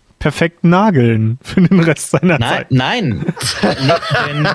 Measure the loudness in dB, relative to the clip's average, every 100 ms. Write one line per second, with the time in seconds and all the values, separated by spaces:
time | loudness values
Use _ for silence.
0 | _ _ -4 -2 -4 0 2 4 4 2
1 | 2 2 0 -4 -4 2 4 4 2 0
2 | -2 0 0 0 0 -4 -2 -2 0 -2
3 | -4 -4 -6 -4 -4 -2 -2 0 0 0
4 | 0 -4 -2 -2 -2